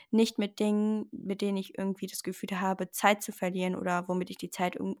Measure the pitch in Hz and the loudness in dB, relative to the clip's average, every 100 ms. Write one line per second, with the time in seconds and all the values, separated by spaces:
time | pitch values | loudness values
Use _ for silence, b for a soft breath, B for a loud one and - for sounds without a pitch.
0 | B 220 226 - 208 - 208 208 214 214 | B 4 4 4 -2 2 2 4 2 0
1 | 208 - 190 196 202 196 190 - 196 185 | -4 -8 -6 -2 0 0 -4 -4 -2 -2
2 | 190 - - 185 202 185 190 190 185 - | -6 -6 -8 -6 -4 -2 0 -2 -4 2
3 | 202 208 - - 185 185 185 185 185 175 | 4 4 0 -4 -2 0 0 0 0 0
4 | 185 180 180 - 180 - 180 - 190 - | 0 -2 -2 -6 -8 -2 -2 -2 -4 -2